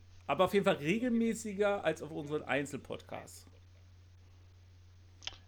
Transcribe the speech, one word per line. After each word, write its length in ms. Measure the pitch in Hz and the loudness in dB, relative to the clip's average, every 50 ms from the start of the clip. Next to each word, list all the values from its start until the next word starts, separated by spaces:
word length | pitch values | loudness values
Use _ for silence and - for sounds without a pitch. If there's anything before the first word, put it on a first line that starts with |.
| - - - - - | -20 -20 -20 -10 -4
Aber 200 | - 143 151 185 | -2 2 4 4
auf 80 | 180 - | 4 4
jeden 120 | 196 180 | 4 4
Fall 120 | 196 175 147 | 4 2 2
regelmäßiger 1080 | 143 156 196 226 247 247 233 233 233 226 220 - - 214 196 190 208 202 202 196 - | 2 2 2 2 2 2 2 4 4 2 0 0 -4 -6 -2 0 2 2 2 2 2
als 180 | 160 160 - | 0 0 0
auf 80 | - 151 | -4 -8
unseren 320 | 165 165 147 143 151 151 - | -6 -6 -4 -2 -4 -4 0
Einzelpodcasts. 1000 | - 131 139 143 139 139 117 - - 110 107 - - - 113 113 - - - - - - - - - - - - - - - - - - - - - - - - - - - - - - - - - - - - - - - - - - - - | 0 0 0 0 -2 -6 -8 -8 -8 -8 -10 -8 -10 -12 -10 -10 -12 -16 -18 -20 -20 -20 -20 -20 -20 -20 -20 -20 -20 -20 -20 -20 -20 -20 -20 -20 -20 -20 -20 -20 -20 -20 -20 -20 -20 -20 -20 -20 -20 -20 -20 -20 -20 -20 -14 -12 -12 -12 -12 -16